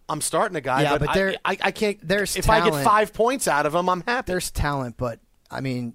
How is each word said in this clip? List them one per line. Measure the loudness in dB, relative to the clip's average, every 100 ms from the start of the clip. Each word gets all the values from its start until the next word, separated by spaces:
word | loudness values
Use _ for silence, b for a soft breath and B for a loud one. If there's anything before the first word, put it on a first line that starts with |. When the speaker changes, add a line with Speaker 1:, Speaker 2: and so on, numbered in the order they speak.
| -6
Speaker 1:
I'm | -4
starting | 0 0 0 -2
a |
guy, | 0 0
Speaker 2:
Yeah, | 2
Speaker 1:
but | 2
Speaker 2:
but | 2
Speaker 1:
I, |
Speaker 2:
there, | 2 0 -2
Speaker 1:
I, | -4 -2
I | -2
can't. | 0 -2 -2 -2
Speaker 2:
there's | -2 0 0
Speaker 1:
if | 2
I | 4
get | 4
Speaker 2:
talent. | 2
Speaker 1:
five | 4 4 2
points | 2 0 2 0
out | 2 2
of |
him, | 2 2
I'm | 0
happy. | -2 -4 -2
Speaker 2:
There's | -4 -4
talent, | -2 -2 -2 -4 -6
but, | -6 -6 _ _ _
I | -6
mean, | -4 -4 -6